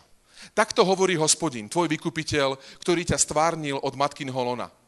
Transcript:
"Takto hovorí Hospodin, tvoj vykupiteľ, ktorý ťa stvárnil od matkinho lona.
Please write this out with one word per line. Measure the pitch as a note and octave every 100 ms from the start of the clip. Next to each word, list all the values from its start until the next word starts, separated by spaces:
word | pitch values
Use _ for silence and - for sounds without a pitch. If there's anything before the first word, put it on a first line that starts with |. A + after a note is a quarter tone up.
| _ - _ - -
"Takto | - A3 -
hovorí | F#3 F#3+ F#3 E3+
Hospodin, | D#3 - E3 A#2+ G#2
tvoj | E3+ E3
vykupiteľ, | D3+ E3+ D#3+ D3 D3+ C3+ C3+ - -
ktorý | - F3 F3
ťa | C#3+
stvárnil | - D3+ E3 E3 D3 C#3
od | C3+ B2+
matkinho | C#3+ - C#3 C3
lona. | B2 B2 F2+ _